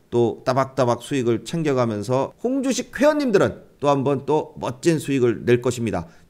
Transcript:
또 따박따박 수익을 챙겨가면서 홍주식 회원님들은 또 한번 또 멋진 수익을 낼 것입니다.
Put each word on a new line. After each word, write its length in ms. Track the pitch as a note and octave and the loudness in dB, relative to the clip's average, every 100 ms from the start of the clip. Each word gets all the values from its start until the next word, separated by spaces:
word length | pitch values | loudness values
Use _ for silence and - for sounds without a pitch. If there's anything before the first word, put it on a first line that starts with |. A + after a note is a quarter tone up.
| - | -4
또 320 | A#2 A#2 - | 0 2 0
따박따박 580 | - B2+ C3 - B2 A#2 | -2 0 -2 0 0 0
수익을 420 | - C#3+ A#2+ A2+ | -2 -2 0 -2
챙겨가면서 880 | - E3+ D3+ B2+ A#2 G#2 G2+ B2+ C3+ - | -4 -4 -2 0 0 -2 -2 -2 -2 -6
홍주식 560 | A#3 C#4 C4 B3 - - | -4 -2 -2 -4 -4 2
회원님들은 640 | D4 D4+ C4+ F#3+ B2 F2 - - | 2 2 2 2 2 -2 -18 -4
또 80 | C#3+ | 0
한번 360 | C#3+ C3 C#3 - | 0 0 -2 0
또 280 | D3+ - - | -2 -2 -8
멋진 400 | A2 B2+ E3+ D#3 | -8 -2 0 0
수익을 460 | B2+ C#3 A#2+ A2 | 0 2 2 2
낼 160 | G#2+ A#2+ | 2 2
것입니다. 460 | B2+ A#2+ A2+ F2+ E2 - _ | 2 -2 -2 -4 -6 -16 _